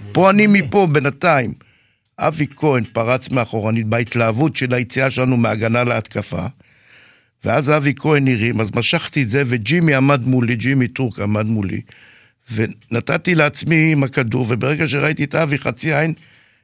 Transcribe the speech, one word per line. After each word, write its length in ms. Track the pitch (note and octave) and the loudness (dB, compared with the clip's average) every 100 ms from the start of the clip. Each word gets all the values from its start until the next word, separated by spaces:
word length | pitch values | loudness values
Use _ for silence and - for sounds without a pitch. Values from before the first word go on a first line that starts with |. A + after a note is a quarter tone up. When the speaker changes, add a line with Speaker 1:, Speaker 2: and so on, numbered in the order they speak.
| - | -4
Speaker 1:
פה 180 | D3+ F#3+ | 2 4
אני 160 | G3+ G#3+ | 6 6
Speaker 2:
אוקיי. 140 | G3+ | 4
Speaker 1:
מפה, 260 | D3+ G3+ F3+ | 2 2 4
בינתיים. 640 | D3 C#3 - F3+ D3 A2 C#2+ _ _ _ _ _ - - | 2 0 0 2 2 0 -6 _ _ _ _ _ -4 -2
אבי 200 | D#3+ C#3+ - | -2 -4 -2
כהן 280 | D3+ C3 | 0 2
פרץ 460 | A2 A#2 A2+ B2+ - | 0 -2 0 -2 -2
מאחורנית 580 | C3 A2 A2 G#2+ A2+ A2 | -2 -2 -2 -2 -2 0
בהתלהבות 680 | A#2 A#2 A#2+ A2+ A2+ D#3 - | -2 -2 0 0 2 0 0
של 180 | B2+ | -2
היציאה 360 | B2 A#2+ C3+ C3+ | -2 -2 -2 0
שלנו 280 | B2+ B2+ B2 | 0 0 2
מהגנה 460 | A2+ G#2+ A2+ A#2+ | 2 0 0 0
להתקפה, 600 | B2 A2+ - A2 - F2+ F2+ - _ _ _ - - _ _ _ G#2 | 0 -2 -4 -8 -6 -6 -8 -10 _ _ _ -20 -20 _ _ _ -2
ואז 240 | B2 C#3 | 0 2
אבי 240 | D3+ C#3+ - | 0 0 -2
כהן 320 | D3+ D3 C3+ | 0 2 2
הרים, 340 | A#2 A#2 A2+ | 2 0 -2
אז 100 | G#2+ F#2+ | -2 -2
משכתי 480 | A2+ E3+ - D3 | -2 -2 -2 -2
את 60 | A#2+ | 0
זה, 140 | C3 C3 | 0 0
וג'ימי 500 | B2 G#2+ E3+ E3 C3+ | -2 0 0 2 4
עמד 320 | C3+ C#3+ B2+ | 4 2 2
מולי, 280 | B2+ A#2 A#2+ | 2 2 0
ג'ימי 320 | A#2+ C#3 A#2+ | 0 0 0
טורק 320 | - B2+ - | -2 -6 -4
עמד 260 | G2+ G#2+ A2 | -2 -2 -2
מולי, 360 | A2 F#2+ F#2 - - - - _ _ - | -2 -4 -6 -10 -18 -20 -20 _ _ -10
ונתתי 840 | A2 A2 - - A#2 - E3 F3+ E3 | -4 -4 -6 -8 -6 -2 -2 0 2
לעצמי 560 | D3 - D3+ D#3+ D#3+ | 0 -2 0 2 2
עם 120 | D3+ | 2
הכדור, 420 | C3+ - A#2 A#2+ A#2 | 0 -2 -2 -2 -2
וברגע 380 | A#2 B2+ D3+ D#3+ | -2 -2 -2 -2
שראיתי 360 | C#3 D3 D#3+ | -2 -2 -2
את 120 | C3+ D3+ | -4 -2
אבי 220 | D#3 C#3+ | -2 -2
חצי 360 | - A2+ D#3+ | -4 -6 -2
עין, 200 | D3 D#3+ D#3 - _ _ _ | -2 -2 -4 -12 _ _ _